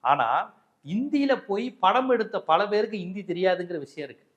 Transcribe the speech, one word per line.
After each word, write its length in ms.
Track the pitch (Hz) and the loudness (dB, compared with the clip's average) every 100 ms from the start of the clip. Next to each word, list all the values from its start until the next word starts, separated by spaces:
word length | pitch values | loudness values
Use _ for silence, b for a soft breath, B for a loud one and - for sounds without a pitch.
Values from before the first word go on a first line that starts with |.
ஆனா 500 | 123 143 117 143 214 _ _ _ 135 | 4 2 2 0 -2 _ _ _ -6
இந்தியில 500 | 202 285 302 277 247 - | -4 -2 0 0 0 -2
போய் 180 | 202 247 | -4 -4
படம் 380 | - 185 233 262 | 0 2 2 2
எடுத்த 320 | 240 214 208 | 0 0 -4
பல 260 | - 160 202 | 2 2 4
பேருக்கு 320 | 208 214 214 | 0 0 -4
இந்தி 240 | 175 190 180 | -8 -10 -6
தெரியாதுங்கிற 460 | 170 185 180 175 170 | 0 2 0 -4 -8
விஷயம் 300 | 135 - 139 | -10 -12 -14
இருக்கு. 160 | 113 _ | -14 _